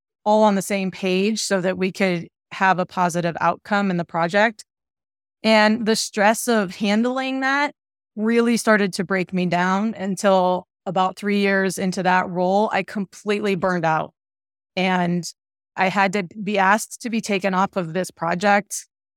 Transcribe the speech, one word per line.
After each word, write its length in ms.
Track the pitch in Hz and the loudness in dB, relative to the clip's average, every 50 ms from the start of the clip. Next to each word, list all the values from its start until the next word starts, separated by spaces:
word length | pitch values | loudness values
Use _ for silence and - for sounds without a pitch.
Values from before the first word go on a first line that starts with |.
| _ _ _ _ - | _ _ _ _ -2
all 180 | 214 214 214 214 | 0 2 4 4
on 120 | 214 196 | 4 4
the 60 | 196 | 2
same 300 | 180 - 208 196 190 185 | 0 -2 -2 -2 -2 -4
page 500 | - - - 185 185 185 196 214 226 214 | -4 -4 -2 0 0 2 2 0 -2 -2
so 200 | - - 202 190 | -2 -2 -2 -2
that 160 | 170 190 185 | 0 -2 -2
we 140 | 180 185 185 165 | -2 -2 -4 -2
could 340 | - 202 185 175 170 165 - _ _ _ _ | 0 0 0 0 -2 -6 -10 _ _ _ _
have 280 | - - 196 190 190 170 | -4 0 2 2 2 2
a 60 | 180 | -2
positive 520 | - - 190 180 180 156 175 165 170 165 - | -4 -2 -2 0 0 0 -2 -2 -4 -2 0
outcome 520 | - 170 175 - - - 214 202 202 196 | 0 0 0 -2 -4 -2 -2 0 0 0
in 40 | 180 | 0
the 60 | 170 170 | -2 -4
project. 640 | - - 170 165 170 170 202 214 233 208 - - _ _ _ _ _ _ _ _ _ _ _ _ _ _ _ - | -4 -2 -2 -2 0 2 2 2 2 0 -6 -16 _ _ _ _ _ _ _ _ _ _ _ _ _ _ _ 2
And 420 | 220 220 214 214 214 214 240 226 | 4 4 6 6 4 2 2 0
the 100 | 202 220 | 0 0
stress 520 | - - - - 220 196 208 226 - - | 0 -2 -4 -2 2 2 2 2 2 0
of 280 | 247 233 220 202 175 185 | 0 0 0 0 -2 -4
handling 640 | - 220 202 208 214 233 247 254 262 262 262 262 269 | -4 -2 0 0 0 0 0 -2 -4 -4 -4 -4 -4
that 340 | 269 269 269 285 285 277 - _ _ _ _ _ _ _ _ | -2 -2 0 0 -2 -4 -6 _ _ _ _ _ _ _ _
really 420 | 208 214 220 233 233 233 233 240 | -4 -2 0 2 2 2 2 2
started 340 | 214 - 233 214 202 208 190 - | 2 2 2 4 4 2 0 -2
to 100 | - 185 | -4 -4
break 280 | - 196 190 175 - | -2 -2 -2 -2 -2
me 140 | - 180 180 | -2 -2 0
down 480 | 175 175 175 180 185 190 196 208 226 214 | 0 0 0 2 2 0 0 0 -2 -4
until 720 | - 190 202 190 - - 202 190 185 180 180 180 180 - _ _ _ - | -4 -6 -6 -4 0 2 4 4 4 4 2 0 -2 -4 _ _ _ -10
about 280 | 196 175 190 185 185 190 | -4 -2 0 0 -2 -2
three 240 | - - 202 202 202 | -6 -4 -2 0 0
years 380 | 202 196 196 190 190 190 175 | 2 2 2 2 0 -2 -2
into 240 | - 196 185 175 196 180 | -2 -4 -4 -2 -2 0
that 240 | 185 180 185 180 | 2 2 2 0
role, 420 | - 175 180 180 180 190 202 220 - - | -2 -2 -2 0 0 2 2 0 0 0
I 80 | 190 | -2
completely 720 | 190 - - 220 196 - - - - 202 208 208 208 208 196 | -4 -4 -6 -8 -8 -8 -10 -8 -4 -4 -2 -2 0 -2 -2
burned 320 | 175 170 190 180 180 160 | 0 0 -2 0 0 0
out. 280 | 160 156 156 160 - - _ _ _ _ _ _ _ _ _ _ _ _ | 0 0 0 -2 -6 -12 _ _ _ _ _ _ _ _ _ _ _ _
And 480 | 185 185 190 185 185 175 175 175 175 165 - - _ _ _ _ _ _ _ _ | -2 0 0 0 0 0 0 -2 -4 -6 -8 -12 _ _ _ _ _ _ _ _
I 140 | - 185 190 | -2 -2 0
had 240 | 170 202 196 196 175 | 2 2 2 2 0
to 100 | 208 190 | -2 -6
be 340 | 160 - 220 202 190 214 | -6 -10 -10 -6 -2 0
asked 460 | 196 190 190 208 220 - - - - - | 2 4 4 4 2 0 -4 -12 -12 -8
to 80 | 240 | -6
be 100 | 214 226 | -4 -4
taken 320 | - - 202 190 185 196 190 | -2 -2 -2 -2 0 0 0
off 220 | 180 196 196 - | 0 0 0 -2
of 180 | 202 175 160 160 | -4 -4 -4 -4
this 160 | 185 180 - | -4 -6 -6
project, 800 | - - 165 165 180 180 202 202 202 208 208 - - - - _ _ _ _ _ _ | -6 -6 -4 -4 -2 0 2 2 2 2 0 -2 -8 -12 -12 _ _ _ _ _ _